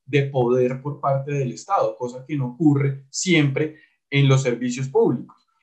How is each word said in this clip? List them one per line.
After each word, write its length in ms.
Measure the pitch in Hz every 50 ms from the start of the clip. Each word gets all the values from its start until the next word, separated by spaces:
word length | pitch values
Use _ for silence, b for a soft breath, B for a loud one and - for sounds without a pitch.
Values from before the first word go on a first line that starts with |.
| _
de 180 | 139 139 143 139
poder 560 | 139 - 131 120 120 127 127 123 123 127 127
por 200 | - 143 139 -
parte 320 | - 143 135 135 135 147
del 200 | 143 139 131 117
Estado, 440 | 107 - - - 196 180 - - - -
cosa 260 | 127 123 123 127 -
que 100 | - 156
no 120 | 143 127 123
ocurre 560 | - - 165 151 139 135 135 139 - - - _
siempre 640 | - - - 185 165 156 147 139 131 131 151 156 B B B B B B _ _
en 160 | 143 143 139 135
los 140 | 135 131
servicios 460 | - 127 120 117 127 123 - - 131 -
públicos. 600 | - 220 233 - - - - - _ _ _ _ _ _